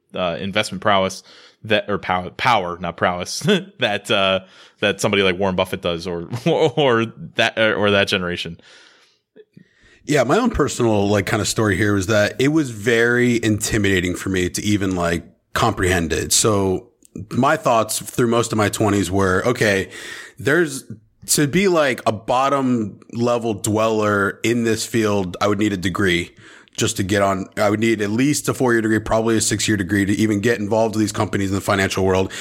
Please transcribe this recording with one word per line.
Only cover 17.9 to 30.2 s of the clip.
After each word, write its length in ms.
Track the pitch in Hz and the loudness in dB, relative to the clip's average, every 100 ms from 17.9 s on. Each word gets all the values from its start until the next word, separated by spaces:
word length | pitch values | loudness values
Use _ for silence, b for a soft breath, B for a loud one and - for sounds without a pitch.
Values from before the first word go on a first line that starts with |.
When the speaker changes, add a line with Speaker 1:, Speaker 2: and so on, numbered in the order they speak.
| - | -4
Speaker 2:
through 280 | - - 120 | -6 -2 0
most 220 | 117 113 | 2 0
of 80 | 107 | 0
my 120 | 104 | 0
twenties 400 | - 107 101 87 | 0 2 2 0
were, 360 | 95 95 92 120 | 0 2 2 0
okay, 440 | 117 113 98 92 B B B B - | 0 2 0 -2 B B B B -6
there's, 520 | 104 156 165 135 - 104 _ _ - | 0 0 0 -4 -14 -18 _ _ -4
to 200 | - 147 | 0 2
be, 220 | 170 196 | 2 2
like, 320 | 175 143 120 - | 4 2 0 -2
a 60 | |
bottom 840 | 107 - 127 139 139 131 123 104 - - | -2 0 0 2 2 0 0 -2 -8 -12
level 420 | 117 120 120 117 | -4 0 0 -2
dweller 840 | 104 - 107 110 110 104 104 98 - | -4 -2 0 2 2 2 2 0 0
in 220 | 110 120 | -2 0
this 200 | 113 107 | 0 -2
field, 520 | - 120 107 101 92 90 | -2 0 0 0 -2 -2
I 60 | 104 | -2
would 120 | 101 | 0
need 160 | 104 | 0
a 20 | 98 | -2
degree 580 | 90 85 98 85 85 B B B B | -4 0 0 0 -2 B B B B
just 240 | - 110 - | -4 -4 -2
to 80 | |
get 160 | 98 101 | -2 2
on. 240 | 98 95 95 - | 2 0 -4 -2
I 120 | 107 | 0
would 100 | 107 | 2
need 220 | 113 107 | 0 0
at 100 | 101 | 0
least 380 | 110 139 139 - | 0 0 0 -2
a 60 | |
four-year 260 | 123 127 117 | -2 2 2
degree, 180 | 110 110 | 2 0
probably 360 | 110 110 110 113 | 0 0 2 0
a 40 | |
six-year 360 | - 104 - 104 | 0 -2 0 -2
degree 300 | 90 101 98 | 0 0 0
to 60 | |
even 260 | 101 | 2